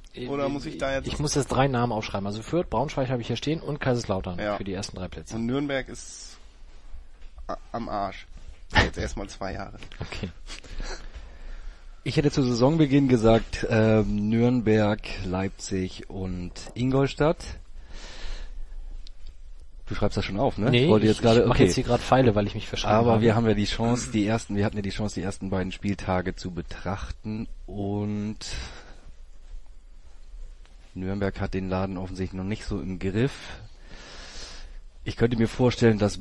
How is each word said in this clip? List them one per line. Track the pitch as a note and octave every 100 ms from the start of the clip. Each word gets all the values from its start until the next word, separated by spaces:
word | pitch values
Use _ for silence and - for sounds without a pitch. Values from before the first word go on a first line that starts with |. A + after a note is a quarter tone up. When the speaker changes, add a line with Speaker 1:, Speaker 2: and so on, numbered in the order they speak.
| -
Speaker 1:
Ich, | - B2
Speaker 2:
Oder | C#3+ C#3
muss | C#3+ D3+
ich | -
da | C3+
jetzt | C3+ C3+
Speaker 1:
ich | -
muss | D3 D3
jetzt | C3
drei | B2 C#3
Namen | B2 A#2+
aufschreiben. | A2 - G2+ G2+
Also | G#2+
Fürth, | - E3 F3+
Braunschweig | A2 C#3+ - B2+
habe | B2+
ich | A2+
hier | A#2
stehen | - D#3+
und | - D3
Kaiserslautern | - A#2+ A2 F#2+ F#2 F2+
Speaker 2:
Ja. | G#2 G2+
Speaker 1:
für |
die | F#2+
ersten | F#2 G2+ F#2+
drei | F2+
Plätze. | - D#2+ A2+
Speaker 2:
Und | A#2
Nürnberg | C3+ C#3+ C3+ B2
ist | - - - - - - - - - - - - - - - -
a-, | - -
am | A#2 A#2
Arsch. | G#2 G2 - - - - - - -
Jetzt | F#2 -
erstmal | - A2+ G2+
zwei | - F#2+
Jahre. | F#2+ G2 F#2 - -
Speaker 1:
Okay. | - - F2+ - - - - - - - - - - - - - - - - -
Speaker 3:
Ich | C3 D#3
hätte | D3
zu | D3+
Saisonbeginn | B2 A#2+ B2+ E3 D3 C#3+ C#3
gesagt, | B2 A2+ A2+ - - -
ähm, | A2+ A2 A2 G2+ G#2 G#2
Nürnberg, | A2+ A#2+ B2+ A2 G#2+ G#2 G#2 - - F#2+
Leipzig | F#2 G2 - - F#2+ F#2 - -
und | F#2+ F#2 F2+ F2 - -
Ingolstadt. | - B2+ C3 C#3 - D3 F3 - - - - - - - - - - - - - - - - - - - - - - - - -
Du | G#2
schreibst | G2+ -
das |
schon | F#2+ G2
auf, | C3 -
ne? | A2
Speaker 1:
Nee, | B2 D3
Speaker 3:
Wollte | A2 G#2+
Speaker 1:
ich, |
Speaker 3:
jetzt | G#2+
gerade, | A2+ A#2
Speaker 1:
ich | A2+
mach | -
Speaker 3:
okay. | F2+
Speaker 1:
jetzt | G#2+
hier |
grad | B2 A#2+
Pfeile, | - C3 B2+ G#2
weil | G2+
ich |
mich | G#2+ -
verschrieben | - -
Speaker 3:
Aber | G#2+ A#2+
Speaker 1:
habe. | A2
Speaker 3:
wir | A2+ A2
haben | A2+
ja | G#2
die | G2+
Chance, | - A#2 B2 C3
die | A2 G2+
ersten, | A2+ - G2+
wir |
hatten | G2+ G#2
ja |
die | G2
Chance, | - G#2 -
die |
ersten | F#2 - F#2+
beiden | F#2+ F#2
Spieltage | - G#2 G2 - F#2 F2+ -
zu | F#2
betrachten | F2 - - F2+ G2 - - A2 G#2+ - - -
und | G3+ G3+ G3+ G#3 G#2 G#2 - - - - - - - - - - - - - - - - - - - - - - - - - -
Nürnberg | F#2 F#2 G2 G2 -
hat | G2 F#2+
den | F#2
Laden | F#2 F#2+ F#2
offensichtlich | F#2 F#2 F#2 F#2+
noch | F#2+
nicht | G#2+ -
so | G2+
im | D#2 F2+
Griff. | F#2+ G2+ C3+ - - - - - - - - - - - - - - - - - -
Ich | -
könnte | A#2 A#2
mir | A2+
vorstellen, | - B2 - A#2 G#2
dass | G#2 G2